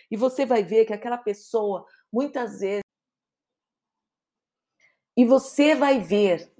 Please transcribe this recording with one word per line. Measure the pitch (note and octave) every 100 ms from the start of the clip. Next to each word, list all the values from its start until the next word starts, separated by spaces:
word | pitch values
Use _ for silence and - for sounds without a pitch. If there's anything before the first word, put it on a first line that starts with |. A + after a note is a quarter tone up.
| -
E | G#3
você | B3+ B3+ C4
vai | A#3+
ver | F3+ A3
que | A3
aquela | G#3 A#3+ A#3+
pessoa, | G#3+ G3+ - A3+ G#3 F#3 - _ _
muitas | A3+ C#4+ C4+ A#3 G3
vezes, | G3 G3+ - _ _ _ _ _ _ _ _ _ _ _ _ _ _ _ _ _ _ _ _ _ _ -
e |
você | A#3+ C4 - - D4
vai | C#4+ C#4 C4+
ver | E3+ G#3 G3 E3 - _